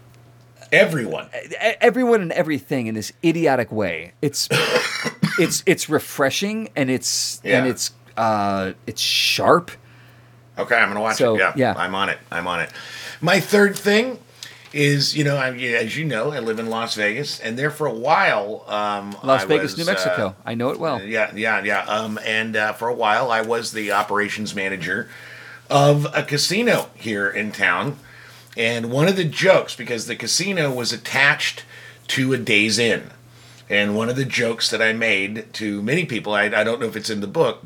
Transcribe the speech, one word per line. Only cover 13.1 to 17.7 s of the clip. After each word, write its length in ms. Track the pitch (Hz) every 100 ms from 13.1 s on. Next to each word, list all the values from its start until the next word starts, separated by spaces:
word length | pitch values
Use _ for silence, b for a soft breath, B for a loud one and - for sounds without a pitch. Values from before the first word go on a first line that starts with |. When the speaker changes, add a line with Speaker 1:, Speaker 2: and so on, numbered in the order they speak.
| B
Speaker 1:
My 180 | 165 190
third 360 | - 208 202 196
thing 420 | 208 208 254 247 - B B B B
is, 440 | 143 143 143 139 147
you 80 |
know, 120 | 143 143
I, 140 | 131 123
as 400 | 123 117 113 135
you 80 |
know, 280 | 156 110 131
I 80 | 143
live 180 | 113 110
in 100 | 113
Las 260 | 113 113
Vegas, 460 | 107 104 110 143 -
and 180 | 113 120
there 120 | 147